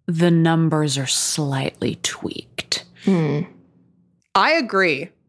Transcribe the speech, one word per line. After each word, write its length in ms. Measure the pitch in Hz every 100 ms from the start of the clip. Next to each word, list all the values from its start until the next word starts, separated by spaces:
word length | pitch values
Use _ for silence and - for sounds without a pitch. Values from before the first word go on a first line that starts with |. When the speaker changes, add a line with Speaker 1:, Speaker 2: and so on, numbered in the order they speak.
| -
Speaker 1:
the 240 | 165 175
numbers 680 | 170 165 165 160 156 151 135
are 100 | 131
slightly 920 | - - - 147 135 135 - - -
tweaked. 840 | - - - - - - - - - - -
Speaker 2:
Hmm. 360 | 185 151 147 180 - _ _ _ _ _ _ _ -
Speaker 3:
I 180 | 226
agree. 560 | 330 247 196 185 135 170 _